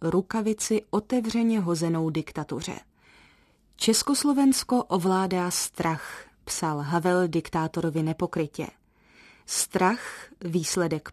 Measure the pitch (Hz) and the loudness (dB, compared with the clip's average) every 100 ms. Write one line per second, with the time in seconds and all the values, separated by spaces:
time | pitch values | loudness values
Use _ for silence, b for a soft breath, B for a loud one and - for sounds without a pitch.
0 | 165 170 185 226 214 214 - 214 - 202 | 0 0 0 -2 -2 -2 0 -2 0 -4
1 | 214 247 226 226 226 220 170 170 165 165 | 0 0 0 0 2 2 2 0 2 0
2 | 160 156 151 - 151 127 - - - b | 0 -2 -6 -8 -8 -8 -8 -12 -14 b
3 | b b b b b b b b - 226 | b b b b b b b b 0 2
4 | - 277 294 277 277 262 - 247 - 185 | 2 0 2 4 6 4 2 0 2 0
5 | 175 185 190 185 180 - - - 170 160 | 2 2 2 0 0 -2 -4 -2 -2 -2
6 | - - - _ - - 165 147 147 170 | -6 -14 -18 _ -10 -4 -2 -2 0 0
7 | 175 180 180 165 - 170 160 170 165 156 | 4 4 4 0 -2 -2 -2 -2 -2 0
8 | 156 160 175 - 151 - 160 - _ b | -2 -2 -2 -2 -4 -4 -10 -10 _ b
9 | b b b b b - - 190 185 233 | b b b b b -4 -2 2 2 2
10 | - - - - 175 170 160 - 165 156 | -4 -14 -18 -12 -4 -2 -2 0 0 -2
11 | - | -6